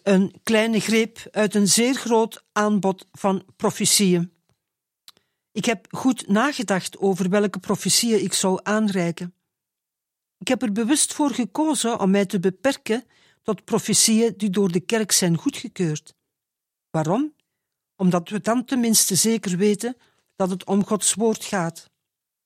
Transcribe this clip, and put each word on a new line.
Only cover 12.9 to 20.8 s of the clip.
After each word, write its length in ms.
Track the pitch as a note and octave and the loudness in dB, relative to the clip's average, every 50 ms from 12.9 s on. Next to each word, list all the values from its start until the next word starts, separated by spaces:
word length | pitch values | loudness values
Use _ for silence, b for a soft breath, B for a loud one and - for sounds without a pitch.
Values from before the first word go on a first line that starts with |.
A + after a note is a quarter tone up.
| A3 B3+ - b b b b b b b b | -4 -4 -6 b b b b b b b b
tot 220 | - G#3 - - | -8 -8 -6 -4
profetieën 680 | - - G#3 - - G3+ - - - A3 A3 A#3 A3+ F3+ - | -4 -2 -2 0 0 2 2 2 4 4 4 2 2 0 -2
die 120 | G#3+ G#3 | -4 -2
door 220 | F3+ G#3 G3+ F#3+ | 0 0 0 0
de 80 | E3+ F#3 | 0 -2
kerk 320 | - - A3+ A3 A3 - | -2 -2 -2 -2 0 0
zijn 260 | - - G3 F3 E3 D#3+ | 0 0 2 2 2 0
goedgekeurd. 760 | - C#4+ - - - A3+ - - F#3 D#3+ D3+ D3+ - - - _ _ _ _ _ _ _ _ _ _ _ _ _ _ _ | 0 -2 -4 -4 -8 -10 -6 -4 -4 -4 -4 -6 -10 -16 -20 _ _ _ _ _ _ _ _ _ _ _ _ _ _ _
Waarom? 440 | - D#3+ D3+ D3+ F#3 B3 D4 D4+ - _ _ _ _ _ _ _ _ _ _ _ _ | -4 -2 0 0 0 0 -2 -4 -6 _ _ _ _ _ _ _ _ _ _ _ _
Omdat 340 | - F#3+ F3+ F3 F3 E3+ - | -2 2 2 2 2 0 -4
we 100 | G#3 G3+ | -6 -4
dan 260 | - G#3+ A#3 B3+ - | -2 -2 -2 -2 -2
tenminste 500 | - C#4 B3 A#3 A#3 A3 F3 - - G3 | -2 -2 0 2 2 2 2 2 2 2
zeker 420 | D3+ - A3 A3+ A3+ - G3 F3+ E3+ | 2 2 2 2 0 0 -2 -2 2
weten 400 | G3+ G#3 G#3 G3+ - A#3+ B3+ - _ _ _ _ _ _ _ | 2 2 2 2 -2 -6 -8 -10 _ _ _ _ _ _ _
dat 140 | - G3 F3+ | -4 -2 -2
het 160 | F#3+ F#3 - | -2 -4 -4
om 200 | - G3 G3+ | -2 0 0